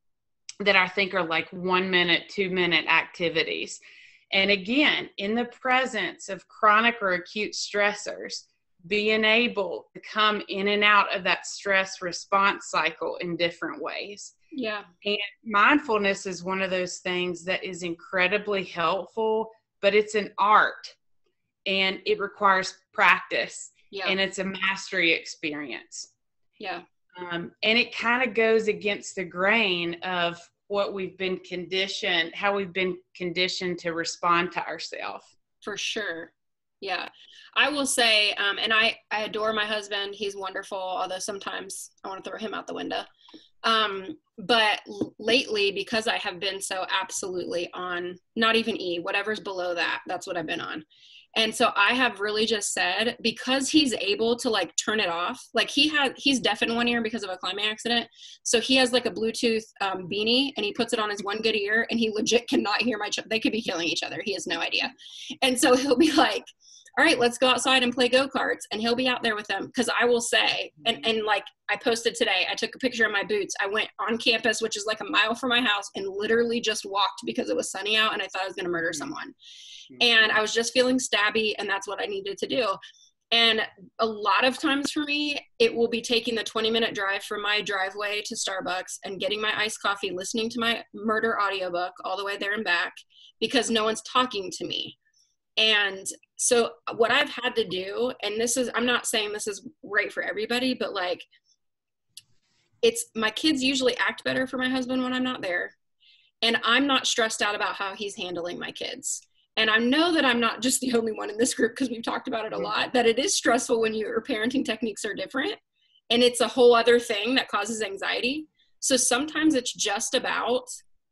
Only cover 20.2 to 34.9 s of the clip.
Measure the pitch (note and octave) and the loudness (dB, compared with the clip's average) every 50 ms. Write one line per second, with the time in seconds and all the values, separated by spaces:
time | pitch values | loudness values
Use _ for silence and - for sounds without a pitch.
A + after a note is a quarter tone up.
20.2 | G3 - - - F#3+ G#3 G#3+ G3 D#3 A#2 - - - - - _ _ _ _ _ | -2 -2 -2 2 4 8 8 8 8 6 2 -4 -12 -18 -20 _ _ _ _ _
21.2 | _ _ _ _ _ _ _ _ - G3+ F#3+ F#3+ F#3+ F#3+ G3 G3 - G3+ G#3+ G#3 | _ _ _ _ _ _ _ _ -4 -2 0 2 2 0 0 -2 -2 -2 0 0
22.2 | G3 F#3+ - - G#3 G3 F#3+ F#3+ F#3 - - - _ _ - - G3 F3 F#3 F#3 | -2 -6 -2 2 4 4 6 4 2 -2 -6 -12 _ _ 0 4 6 6 6 6
23.2 | - - E3 B2 A2+ - - - - - _ _ _ _ G3+ G3 F#3 F#3 F#3+ F#3+ | 2 -2 -2 -2 -2 -2 -6 -12 -18 -20 _ _ _ _ -10 -4 -2 0 0 2
24.2 | G3 F#3+ F#3+ G3 F#3+ F#3+ F#3+ F#3 F#3+ F#3+ F#3+ F#3 - - G3 F#3 F3 E3 D#3+ - | 0 0 -2 -4 -6 -6 -4 -2 -2 -2 -2 -2 -6 -4 0 2 4 4 4 2
25.2 | - - - - - D#3 D3 D3 D3 C3 G#2+ C#2 - _ - - - - _ _ | 0 -6 -10 -8 -6 -6 -6 -6 -8 -10 -10 -12 -14 _ -16 -16 -16 -16 _ _
26.2 | _ _ _ _ _ _ _ - G#3+ F#3+ F3 F3 - _ _ _ _ _ - F3+ | _ _ _ _ _ _ _ -14 -10 -10 -10 -10 -12 _ _ _ _ _ -16 -14
27.2 | F3+ F3 F3 E3+ E3+ - - _ - G#3+ A3+ A#3+ A#3 A#3 - - - A#3 A#3+ B3 | -10 -8 -6 -6 -8 -8 -8 _ 0 2 4 2 2 0 -4 -4 0 0 2 2
28.2 | C4 B3 G3 A3+ A3+ A3+ A3+ A3+ G3+ G#3+ G3+ E3+ F3+ G#3 G3+ - - - - G3 | 0 0 2 4 4 6 4 4 4 2 0 0 -2 -2 -2 -4 -6 -10 -8 -8
29.2 | F#3 E3 E3 F3 F#3+ G3 G#3+ A#3 A3 F#3+ F3+ F3 E3+ E3+ F3 E3+ - F#3 F3+ F3+ | -8 -6 -4 0 2 2 4 4 4 2 0 0 -2 -2 -4 -6 -6 -4 -2 0
30.2 | F3 E3+ E3+ - - - _ _ _ - G3+ G3+ G3 - G3+ G3 F#3+ F3 - - | 0 0 -2 -4 -12 -20 _ _ _ -4 -2 -2 -2 -2 -4 -6 -6 -8 -6 -6
31.2 | F#3+ F#3 F#3 - - - F3+ F3+ F3 D#3+ F#3+ F#3+ F#3+ G3 - - G#3 G3 F3+ E3 | -4 -4 -4 -4 -6 -8 -8 -8 -6 -4 -2 -2 -2 -2 -4 -4 -2 0 0 0
32.2 | E3 E3 - - G3+ G3+ G3+ G3+ G3 F3 E3+ F#3+ F#3 F#3 F3+ - - _ - - | 0 -2 -2 -2 0 0 0 0 -2 -4 -2 -2 -2 -2 -2 -4 -10 _ -12 -8
33.2 | F3+ F3 E3 F3+ F3+ F#3 F#3 - F#3+ F3+ F3 F3 - E3+ D#3+ E3 E3 - - - | -6 -4 -2 0 0 0 -2 -2 -4 -4 -4 -4 -4 -6 -4 -4 -4 -6 -6 -2
34.2 | - F3 E3+ E3+ F3+ F3 - - - - D#3+ E3 - - | 0 2 2 2 2 0 -2 -4 -6 -6 -6 -10 -10 -10